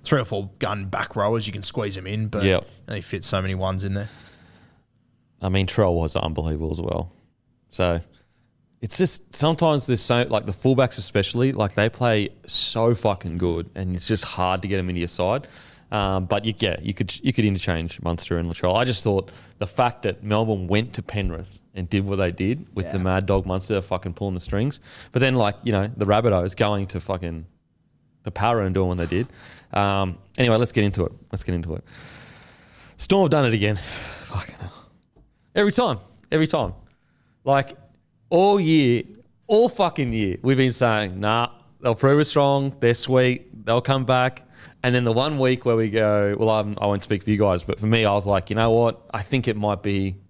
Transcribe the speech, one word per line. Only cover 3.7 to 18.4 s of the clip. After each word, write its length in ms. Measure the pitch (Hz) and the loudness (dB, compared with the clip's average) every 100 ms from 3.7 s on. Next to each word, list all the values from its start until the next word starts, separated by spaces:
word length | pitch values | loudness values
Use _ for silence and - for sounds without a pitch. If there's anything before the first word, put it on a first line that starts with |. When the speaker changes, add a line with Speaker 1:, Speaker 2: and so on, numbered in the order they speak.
| 95 | -2
Speaker 1:
in 100 | 98 | -4
there. 140 | 98 104 - - - - - _ _ _ _ _ _ _ _ | -4 -6 -14 -20 -20 -20 -20 _ _ _ _ _ _ _ _
Speaker 2:
I 60 | 95 | -2
mean, 180 | 95 92 | 0 0
Trell 280 | - 98 | 2 2
was 220 | 85 82 - | 2 0 -2
unbelievable 540 | - 78 80 76 80 | -4 -4 -4 -4 -4
as 80 | 80 | -6
well. 320 | - 85 85 _ _ _ _ _ _ | -4 -6 -6 _ _ _ _ _ _
So 300 | - 90 85 - _ _ _ _ _ _ _ | -2 0 -2 -6 _ _ _ _ _ _ _
it's 160 | 113 - | -8 -2
just 360 | 180 - - | -2 -2 -8
sometimes 520 | - 147 160 160 147 - | -2 0 2 2 0 0
there's 140 | 120 | 0
so, 220 | - 120 123 | 2 2 2
like, 160 | 107 101 | -2 -2
the 60 | |
fullbacks 460 | 95 131 131 127 - | -2 2 2 2 -2
especially, 540 | - 104 95 120 135 | -2 -2 0 0 0
like, 220 | 123 104 | 0 -2
they 140 | - 110 | 2 0
play 420 | - 123 110 101 - - | 2 2 2 0 -8 -6
so 480 | - - 113 117 | -4 -2 2 2
fucking 440 | 117 107 95 87 87 | 2 0 -2 -6 -2
good, 320 | 87 85 85 | -2 -2 -6
and 200 | - 92 | -6 -4
it's 120 | 90 - | -4 -2
just 180 | 110 | -2
hard 380 | - - 92 92 | -2 -2 0 0
to 60 | 92 | -2
get 100 | 95 | -2
'em 100 | 90 | -2
into 80 | 90 | -4
your 80 | 87 | -4
side. 380 | - 90 131 143 - - - _ | -2 0 0 -6 -20 -20 -20 _
Um, 340 | 107 98 95 92 | -2 0 0 0
but 180 | 104 | -2
you, 100 | 107 104 | -2 -2
yeah, 180 | 101 80 | -2 -2
you 140 | 90 | -6
could, 240 | 98 98 - | -6 -6 -4
you 80 | - | -2
could 120 | 123 | 0
interchange 560 | 107 95 - 82 82 - | 0 0 -2 -4 -4 -6
Munster 360 | 85 82 - | -6 -6 -4
and 100 | 85 | -4